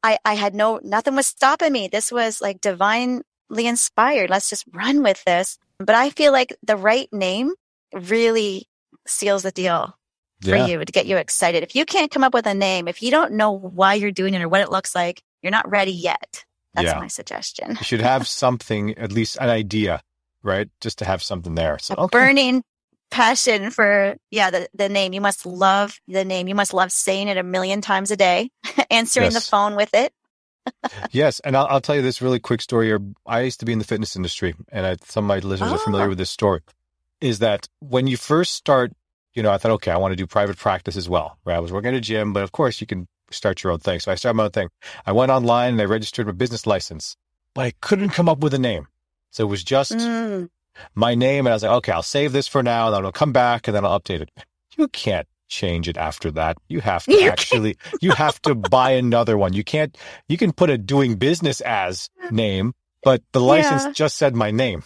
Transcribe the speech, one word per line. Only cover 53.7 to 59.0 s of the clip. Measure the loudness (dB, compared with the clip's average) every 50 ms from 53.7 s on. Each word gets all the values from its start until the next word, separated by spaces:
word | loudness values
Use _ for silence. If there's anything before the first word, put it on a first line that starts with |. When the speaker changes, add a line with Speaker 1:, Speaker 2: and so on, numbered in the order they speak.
| -2
Speaker 2:
then | 0 0
I'll | 2 0 0
update | -2 -4 -6 -6
it." | -6 -10 _ -20 -20 _ _ _ _ _ _ -2
You | -2 -2
can't | _ -4 -4 -2 -2 -2 -4 _ _ _ _ _
change | -10 -4 -4 -2 -2 -2 -2 -4
it | -4 -4
after | -4 -6 -6 -6 -6 -6
that. | -2 -2 -2 -2 -2 -4 _ _
You | -8 -4
have | -2 -2 -2 -2 2
to | 4
Speaker 1:
<laughs> | 6
You | 6
can't. | 6 6
Speaker 2:
actually, | 2 0 -2 0 0 0 0 -2 -4 _ -12 -12 -10 -2
you | 0 2
have | 2 4 2 0 0 0 _
to | -2 -2
buy | 0 0 2 4 4 6 4
another | 4 2